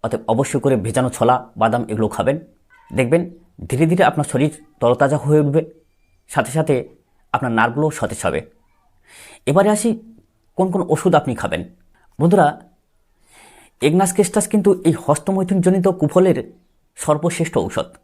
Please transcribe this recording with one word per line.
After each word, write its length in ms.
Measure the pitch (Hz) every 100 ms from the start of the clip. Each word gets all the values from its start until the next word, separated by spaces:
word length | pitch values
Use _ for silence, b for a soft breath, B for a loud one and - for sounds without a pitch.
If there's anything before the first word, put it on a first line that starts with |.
অতএব 180 | 107 117 -
অবশ্যই 320 | 113 - 143
করে 160 | 139 127
ভেজানো 340 | 101 107 127
ছোলা, 400 | - 120 127 - -
বাদাম 280 | 113 120 117
এগুলো 200 | 107 107
খাবেন। 320 | - 113 156 - _ _ _ _
দেখবেন 380 | 110 123 170 175 - _ - -
ধীরে 160 | 131 160
ধীরে 180 | 180
আপনার 220 | 185 - 143
শরীর 380 | 123 147 - - _
তরতাজা 380 | 120 123 139 147
হয়ে 220 | 139 151
উঠবে, 320 | 147 151 160 - _ _ _ _ _
সাথে 240 | 143 -
সাথে 380 | 147 156 131 - _ _ _ _
আপনার 200 | 131 127
নার্ভগুলো 380 | 113 117 123 156
সতেজ 280 | - 104 -
হবে। 260 | 90 76 - _ _ _ _ _ B B B B -
এবারে 240 | 165 196
আসি 320 | 208 233 220 - - _ _ _ -
কোন 160 | 190
কোন 140 | 180 175
ওষুধ 260 | 156 185 160
আপনি 200 | 135 117
খাবেন। 400 | 90 82 - _ _ _ _ -
বন্ধুরা, 400 | 165 190 147 - - _ _ _ _ _ b b b b b _
এগনাস 320 | 135 175 190
কেস্টাস 340 | 185 202 214 202
কিন্তু 340 | 214 196 185 165
এই 80 | - -
হস্তমৈথুনজনিত 800 | 151 - 190 185 196 180 190 190
কুফলের 680 | 185 147 185 185 147 - - _ _ _ -
সর্বশ্রেষ্ঠ 640 | - 151 170 170 165 -
ঔষধ। 280 | 82 - - -